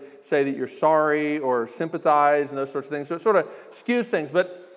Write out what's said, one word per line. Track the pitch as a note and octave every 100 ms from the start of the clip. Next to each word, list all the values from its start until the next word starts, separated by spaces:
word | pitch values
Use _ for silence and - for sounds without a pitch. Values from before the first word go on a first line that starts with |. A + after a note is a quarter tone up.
| - - -
say | D3+
that | C#3 C3
you're | B2+ -
sorry | D#3 D#3 D#3 D3+ D3+ D3+
or | C3+ B2 A2+ -
sympathize | E3 E3 D#3+ D3 D3 D3 C#3
and | C3+
those | C3+
sorts | C#3 C3+
of |
things. | D3 C#3+
So | E3+
it |
sort | A3 G3
of | D3 - - - -
skews | A#3+ A#3
things. | F#3 D3
But | D#3+ F3+ - -